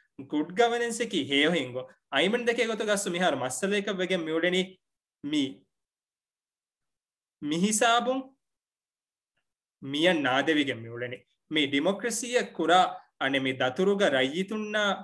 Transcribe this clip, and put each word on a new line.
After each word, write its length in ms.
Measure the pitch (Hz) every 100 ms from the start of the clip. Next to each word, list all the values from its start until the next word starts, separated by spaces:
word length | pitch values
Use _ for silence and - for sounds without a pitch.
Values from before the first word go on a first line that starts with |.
| _ -
ගුඩ් 300 | 131 151 156
ගවර්නන්ස් 480 | 180 233 240 233 226
එකි 200 | 226 190
හේව 280 | 131 139 151
හිංගු. 300 | 175 127 123 127 _ _
අයිමන් 380 | 139 180 240 240
දෙකේ 200 | 233 226
ගොතු 180 | 220
ගස්සු 260 | 208 202 202
මිහාර 240 | 175 180
මස්සලේක 520 | 135 127 - 196 202 202
වෙගෙන් 300 | 185 180 185
මියුඩෙනි 400 | 160 160 175 180 185 - _ _ _ _
මි 180 | 143 151 131 - _ _ _ _ _ _ _ _ _ _ _ _ _ _ _ _ _ _
මිහිසාබුන් 760 | 147 160 208 214 240 233 240 269 262 _ _ _ _ _ _ _ _ _ _ _ _ _ _ _
මියන් 400 | 139 143 175 170
නාදෙවිගෙන් 580 | 135 131 143 151 135 117
මියුඩෙනි. 380 | 113 120 123 127 _ _ _
මේ 160 | 151 135
ඩෙමොක්‍රසිය 760 | 143 175 202 240 - 240 247 196
කුරා 340 | - 160 180 180 - - -
අනේ 240 | 135 135
මේ 140 | 131
දතුරුග 480 | 127 127 131 190 202 190
රයිතුන්නා 840 | 131 131 160 190 214 214 214 202 -